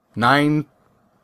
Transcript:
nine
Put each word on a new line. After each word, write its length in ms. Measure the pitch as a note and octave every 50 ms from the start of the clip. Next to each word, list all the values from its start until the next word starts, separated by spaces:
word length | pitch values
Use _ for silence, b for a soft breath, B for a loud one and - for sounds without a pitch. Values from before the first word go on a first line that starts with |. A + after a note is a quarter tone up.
| _ _ -
nine 500 | G#2 A2+ B2 C3+ C#3+ D3 D3 D3+ D3+ D3 _ _ _ _ _ _ _ _ _ _ _